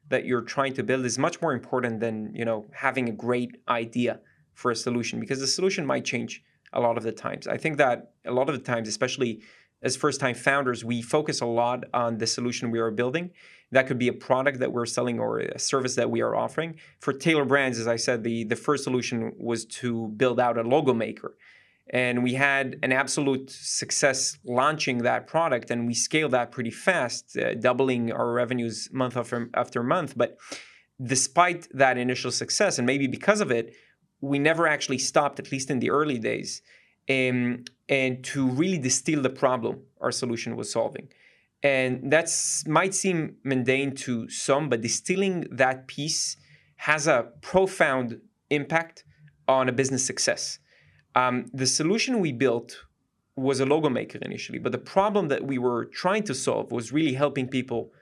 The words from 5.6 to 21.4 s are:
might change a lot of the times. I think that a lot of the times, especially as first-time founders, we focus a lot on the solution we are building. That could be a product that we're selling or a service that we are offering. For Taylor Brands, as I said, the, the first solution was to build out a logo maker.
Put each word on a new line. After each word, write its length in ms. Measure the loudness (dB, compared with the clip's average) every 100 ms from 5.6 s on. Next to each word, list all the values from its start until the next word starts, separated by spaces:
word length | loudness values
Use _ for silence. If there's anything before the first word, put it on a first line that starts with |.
| 0 0 0
might 180 | -2
change 380 | -2 -4 -6 -10 _ _ _
a 80 | 0
lot 160 | 0 0
of 60 |
the 100 | -4
times. 340 | -6 -8 -8 -6
I 100 | -4
think 200 | -2 2
that 340 | 2 2 -4 _
a 80 | -4
lot 160 | 0 0
of 60 |
the 80 | -2
times, 260 | -2 -4 -2
especially 540 | -2 -2 0 -4 -4 -12 -20 _ _
as 140 | -6 0
first-time 380 | -2 0 -2
founders, 500 | 0 2 2 2 -2
we 180 | -2 -4
focus 380 | 0 0 0 -2
a 60 | 0
lot 380 | 2 0 0 -2
on 260 | -2 0 0
the 80 | -2
solution 440 | -2 -4 -4 -2
we 80 | 0
are 120 | 0
building. 400 | 0 0 -2 -6 -12 -20 -20 _
That 140 | 2 2
could 120 | 2
be 100 | 0
a 40 |
product 460 | 0 0 2 2 0
that 120 | -2
we're 140 | -2 -2
selling 320 | -2 -2 0
or 200 | -2 -2
a 200 | -4 -4
service 360 | -2 0 0 0
that 140 | 0
we 120 | 2
are 120 | 2
offering. 420 | 0 0 -2 -6 -8 -18 _
For 120 | -4
Taylor 320 | 0 2 2
Brands, 340 | 4 4 4 0
as 80 | 0
I 100 | 0
said, 260 | 0 0
the, 220 | 0 -2
the 120 | -2 -2
first 280 | 0 0
solution 480 | 0 -2 -2 -4 -4 -4
was 300 | -4 -4 -4 -6
to 280 | -4 -4 -4 2
build 240 | 2 4
out 160 | 2 2
a 60 |
logo 320 | 2 4 4
maker. 420 | 2 -2 -6 -14 -16